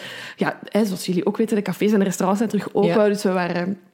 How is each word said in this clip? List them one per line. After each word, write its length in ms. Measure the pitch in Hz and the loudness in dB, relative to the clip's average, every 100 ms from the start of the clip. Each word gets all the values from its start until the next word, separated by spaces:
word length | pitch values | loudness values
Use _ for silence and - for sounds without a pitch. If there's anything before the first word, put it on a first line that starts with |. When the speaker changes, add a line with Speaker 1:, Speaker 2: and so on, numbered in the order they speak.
| - - - - | -10 -14 -10 -4
Speaker 1:
ja, 240 | 156 - - | -4 -4 -2
hè, 200 | 202 220 | 0 0
zoals 200 | 185 - | -2 -2
jullie 200 | 180 - | -2 0
ook 120 | 202 | 0
weten, 180 | 220 214 | 0 0
de 60 | |
cafés 300 | 202 175 202 | -2 0 2
en 80 | 214 | 2
de 60 | 196 | 2
restaurants 360 | 175 190 202 | 0 0 2
zijn 100 | 226 | 0
terug 200 | 208 - | -2 -2
open, 160 | - 196 | 2 4
Speaker 2:
Ja. 180 | 202 208 | 4 4
Speaker 1:
dus 160 | 202 | 2
we 80 | 202 | 0
waren 480 | 185 175 175 175 202 - | 0 0 -2 -4 -6 -10